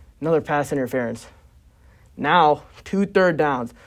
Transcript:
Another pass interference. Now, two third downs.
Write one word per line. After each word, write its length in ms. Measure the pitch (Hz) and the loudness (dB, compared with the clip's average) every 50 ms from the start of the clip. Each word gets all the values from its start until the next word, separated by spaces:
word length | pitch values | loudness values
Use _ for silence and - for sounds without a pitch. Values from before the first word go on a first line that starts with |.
| - - _ - | -20 -20 _ -8
Another 180 | 143 160 165 147 | -2 0 0 0
pass 320 | - - 147 147 143 147 | 0 -2 -2 -2 -2 -2
interference. 560 | 151 139 127 123 139 127 120 113 113 - - - - - _ - _ - _ - _ _ _ - _ _ - _ - | -4 -4 -4 -4 -4 -4 -4 -4 -8 -10 -14 -20 -20 -20 _ -20 _ -20 _ -20 _ _ _ -20 _ _ -20 _ -12
Now, 480 | 127 131 147 170 175 156 151 147 - - - - - - | -6 -2 2 4 4 6 4 4 2 -4 -20 -20 -20 -10
two 200 | - 196 196 202 | -6 -2 -2 -2
third 300 | 196 - 196 185 180 165 | 0 2 2 2 2 2
downs. 380 | 160 156 143 135 127 120 - - - - | 0 0 0 0 -2 -6 -8 -10 -18 -20